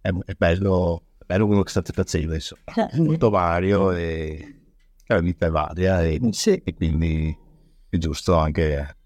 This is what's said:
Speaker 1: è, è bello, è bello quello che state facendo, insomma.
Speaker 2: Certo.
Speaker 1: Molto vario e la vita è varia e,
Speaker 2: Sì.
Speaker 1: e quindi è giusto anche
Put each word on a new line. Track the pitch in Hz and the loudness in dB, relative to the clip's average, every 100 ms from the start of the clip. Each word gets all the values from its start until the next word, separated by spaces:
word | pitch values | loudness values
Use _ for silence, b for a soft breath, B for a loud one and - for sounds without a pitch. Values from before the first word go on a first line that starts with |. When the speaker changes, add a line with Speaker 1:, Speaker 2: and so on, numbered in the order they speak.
Speaker 1:
è, | 101 90 | -2 -4
è | - | -6
bello, | 95 90 87 98 92 87 85 _ _ | 0 2 2 2 2 0 -2 _ _
è | |
bello | - 92 107 | -4 0 2
quello | 101 | 2
che | 92 | 2
state | - 85 | -2 -4
facendo, | - 92 - 80 | -4 -2 -2 -2
insomma. | 80 - - - | -4 -8 -14 -8
Speaker 2:
Certo. | - 214 135 | -4 -2 0
Speaker 1:
Molto | 160 160 123 | 0 2 2
vario | 101 87 85 92 101 95 | 4 2 2 2 2 2
e | 87 85 80 78 78 73 - _ _ _ _ _ | 0 -2 -4 -6 -8 -14 -20 _ _ _ _ _
la | 104 | 0
vita | 85 90 85 | 0 0 0
è | |
varia | 80 73 85 92 92 | 0 -2 0 2 2
e, | 82 78 120 | 2 2 -2
Speaker 2:
Sì. | 101 - 190 | 0 0 0
Speaker 1:
e | - | -2
quindi | - 82 78 82 80 78 78 - _ _ _ _ | -4 -2 0 0 0 -2 -4 -12 _ _ _ _
è | 90 | -4
giusto | 82 73 - 85 | -4 -4 0 2
anche | 78 76 80 71 71 - | 2 0 0 -2 -6 -14